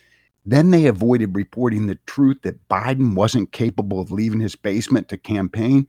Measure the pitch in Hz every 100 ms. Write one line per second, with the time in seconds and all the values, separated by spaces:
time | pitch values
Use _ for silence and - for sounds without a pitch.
0 | _ _ _ _ 98 135 175 175 147 98
1 | 117 123 107 95 98 - 123 107 104 92
2 | - - 139 135 92 - - 95 113 135
3 | 127 95 107 120 98 - 117 - 101 98
4 | 87 98 110 107 110 - 107 101 113 123
5 | 90 98 - 107 92 110 113 139